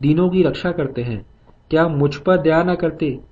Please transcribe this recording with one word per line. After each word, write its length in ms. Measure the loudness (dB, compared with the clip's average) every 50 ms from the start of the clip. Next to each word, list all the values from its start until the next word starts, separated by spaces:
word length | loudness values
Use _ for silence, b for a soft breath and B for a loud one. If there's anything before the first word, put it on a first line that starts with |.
दीनों 280 | 0 0 2 2 2 2
की 120 | 2 2
रक्षा 300 | 2 2 0 -2 -4 -4
करते 300 | -4 -2 -4 -4 -4 -6
हैं, 240 | -6 -6 -6 -8 -10 -16 _ _ _ _ _ _ _ -2
क्या 180 | 0 2 2 2
मुझ 280 | 2 0 0 0 0
पर 200 | -2 0 2 2
दया 260 | 2 4 2 2 2
न 120 | 2 0 -2
करते?" 460 | 0 -2 -4 -2 -4 -6 -6 -6 -8 -12 _